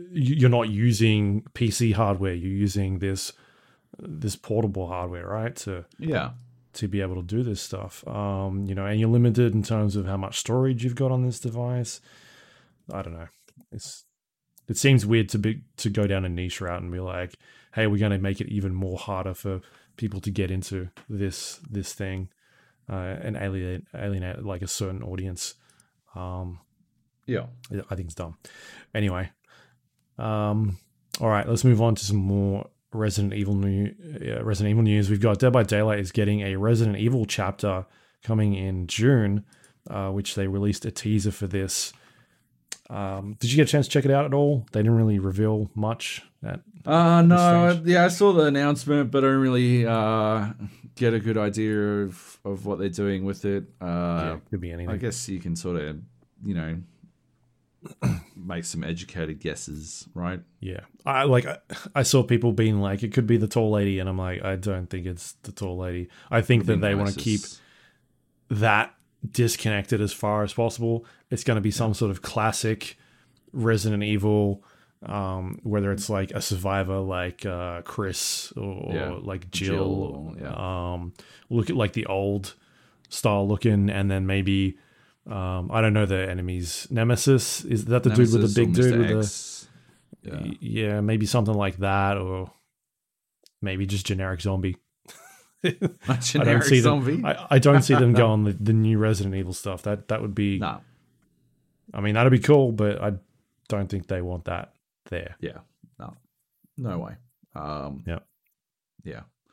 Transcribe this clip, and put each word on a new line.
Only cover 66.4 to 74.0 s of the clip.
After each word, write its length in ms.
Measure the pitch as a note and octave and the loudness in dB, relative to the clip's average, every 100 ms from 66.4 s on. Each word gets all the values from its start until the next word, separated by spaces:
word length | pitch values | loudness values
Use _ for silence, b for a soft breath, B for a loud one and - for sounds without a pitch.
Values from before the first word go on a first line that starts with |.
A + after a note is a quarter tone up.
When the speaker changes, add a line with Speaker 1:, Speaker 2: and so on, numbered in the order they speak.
Speaker 1:
think 220 | A2 A#2+ | 4 4
Speaker 2:
Could 40 | F#2+ | 4
Speaker 1:
that 80 | G#2+ | 2
Speaker 2:
be 60 | |
Speaker 1:
they 140 | G#2 G2+ | 2 2
wanna 180 | G2+ | 0
keep 260 | G2+ A2+ G#2 | -2 0 -2
Speaker 2:
Nemesis. 200 | - - b b b b b _ _ _ - | -2 -16 b b b b b _ _ _ -6
Speaker 1:
that 460 | G#2+ A2 G#2 - _ _ _ G#2 | 0 2 2 0 _ _ _ -6
disconnected 720 | - A#2 - A2 G2+ G2 G#2+ | 0 0 0 -2 -2 0 -2
as 120 | G2+ | -2
far 300 | - G#2+ G#2+ | -2 -2 0
as 100 | G2+ | -2
possible. 520 | - A#2 - A#2 A#2 - B B | -2 -2 -2 -2 -4 -6 B B
It's 140 | A#2+ | -4
gonna 180 | - A2 | 0 0
be 100 | G#2 | 0
some 180 | G2+ A2+ | 0 0
Speaker 2:
Yeah. 20 | G2+ | 0
Speaker 1:
sort 160 | A2 | -2
of 100 | F#2+ | -2
classic 760 | - A#2 A2 - A2 A2 - - b b b b _ | -6 -2 -2 0 -2 -4 -6 -16 b b b b _
Resident 500 | C3 A2+ A2+ G#2+ G#2 | -2 0 2 2 0